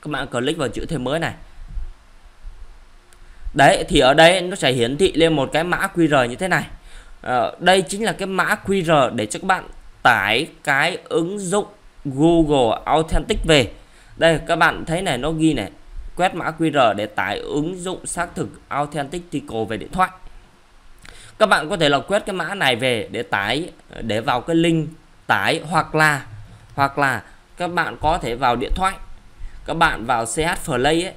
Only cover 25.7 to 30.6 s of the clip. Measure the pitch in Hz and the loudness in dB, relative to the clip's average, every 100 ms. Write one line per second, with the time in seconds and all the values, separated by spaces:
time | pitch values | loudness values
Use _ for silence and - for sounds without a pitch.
25.7 | 170 147 156 156 143 127 - - - - | -2 0 2 2 2 -6 -18 -18 -20 -18
26.7 | - 139 - 139 120 - - _ - 175 | -2 -2 0 0 -2 -8 -20 _ -8 -6
27.7 | 175 147 117 147 170 143 120 131 120 104 | -4 -4 -2 -2 -2 -2 -2 0 0 -2
28.7 | - 190 185 - - - - - - - | -2 -2 -4 -14 -18 -20 -14 -14 -14 -8
29.7 | 131 160 95 113 120 113 - 156 190 | 0 0 0 -2 -2 0 -2 -2 -4